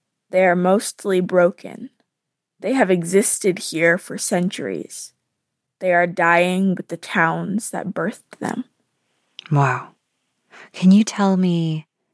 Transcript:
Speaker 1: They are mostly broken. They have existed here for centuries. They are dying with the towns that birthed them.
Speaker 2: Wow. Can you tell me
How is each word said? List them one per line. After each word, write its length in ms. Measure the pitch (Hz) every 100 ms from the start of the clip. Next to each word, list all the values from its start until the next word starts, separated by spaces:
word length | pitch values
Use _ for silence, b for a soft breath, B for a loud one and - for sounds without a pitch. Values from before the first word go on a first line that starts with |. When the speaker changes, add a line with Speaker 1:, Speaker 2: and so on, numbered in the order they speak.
| _ _ _
Speaker 1:
They 120 | 185
are 120 | 185 180
mostly 640 | 180 202 - - 208 185
broken. 720 | 180 180 175 196 - - 269 _ _ _ _ _ _ _
They 140 | 190
have 160 | 262 190
existed 720 | 185 165 190 - - 202 190
here 400 | - 156 170 175
for 180 | - -
centuries. 960 | - 185 180 - 110 87 - - - _ _ _ _ _ _ -
They 160 | 185
are 140 | 175 175
dying 680 | 170 170 170 180 185 196 180
with 140 | -
the 80 | 170
towns 720 | - 196 165 165 170 196 -
that 240 | - -
birthed 460 | - 165 - _ -
them. 260 | - - - _ _ _ _ _ _ _ -
Speaker 2:
Wow. 400 | 147 135 123 - _ _ _ _ _ _ B B
Can 180 | - 185
you 140 | 196 220
tell 320 | - 196 185
me 500 | 185 170 165 156 - _ _